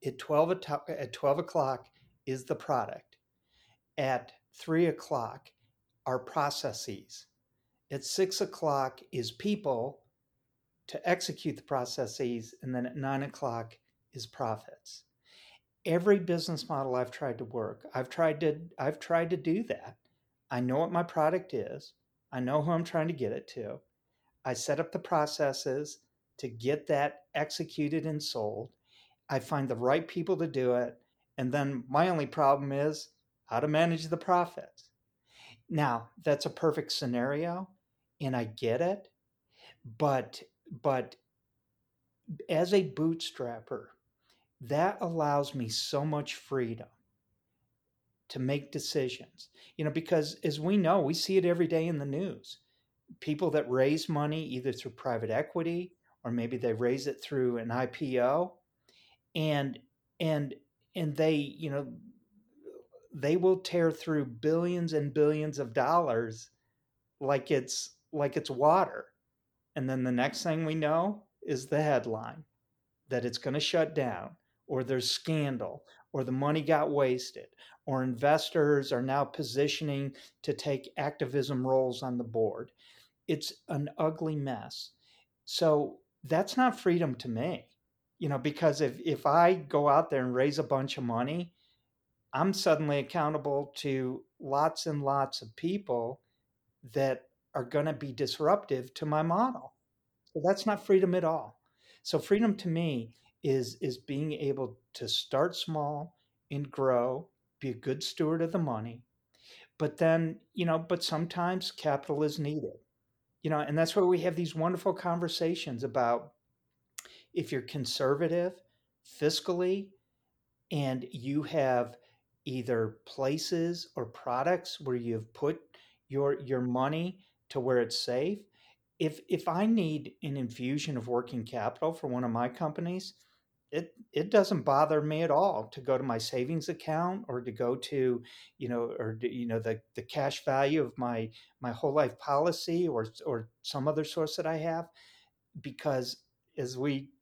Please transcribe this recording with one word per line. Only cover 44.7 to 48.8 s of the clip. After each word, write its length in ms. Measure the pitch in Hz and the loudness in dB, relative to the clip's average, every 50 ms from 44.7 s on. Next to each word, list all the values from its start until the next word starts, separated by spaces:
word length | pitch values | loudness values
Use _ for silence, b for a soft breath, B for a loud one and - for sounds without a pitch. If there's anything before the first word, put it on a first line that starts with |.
| 139 151 175 196 202 - | 2 2 2 2 2 -2
allows 540 | 185 170 165 160 151 147 143 143 143 143 - | -4 -2 0 0 2 4 2 2 2 0 -4
me 140 | 135 117 110 | -4 -4 -4
so 340 | 110 - - - 151 139 147 | -4 -4 -4 -2 -2 -2 0
much 320 | 156 151 147 147 - - | 0 -2 -2 -4 -6 -10
freedom 520 | - - - 139 131 120 117 113 113 - - _ _ _ _ _ _ _ _ _ _ _ _ _ _ _ _ _ _ _ _ _ _ _ _ _ _ _ - | -12 -8 -4 -2 0 0 -2 -4 -8 -12 -16 _ _ _ _ _ _ _ _ _ _ _ _ _ _ _ _ _ _ _ _ _ _ _ _ _ _ _ -12
to 100 | - 127 | -8 -6
make 320 | 127 131 143 143 143 - | -2 -2 -2 -4 -4 -6
decisions, 800 | - 202 | -8 -8